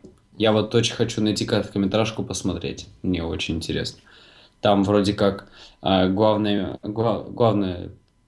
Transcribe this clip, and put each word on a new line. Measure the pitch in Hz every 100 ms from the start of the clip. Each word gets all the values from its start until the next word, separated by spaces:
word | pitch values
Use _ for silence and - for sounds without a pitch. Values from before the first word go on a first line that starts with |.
| - - _ -
Я | 110
вот | 107 104
очень | 117 113 -
хочу | 110 -
найти | 107 101 113
короткометражку, | 107 101 101 95 107 110 -
посмотреть. | - - 95 87 - - - -
Мне | 98 85
очень | 82 92 - 82
интересно. | 82 80 82 - - - - - - _
Там | 104 101
вроде | 95 104 98
как, | 101 101 98 - - - -
а, | - 95 92
главное, | 95 107 107 104 101 90 -
гла-, | - 107 113 90
главное, | - - 113 101 95 87 90 - _ _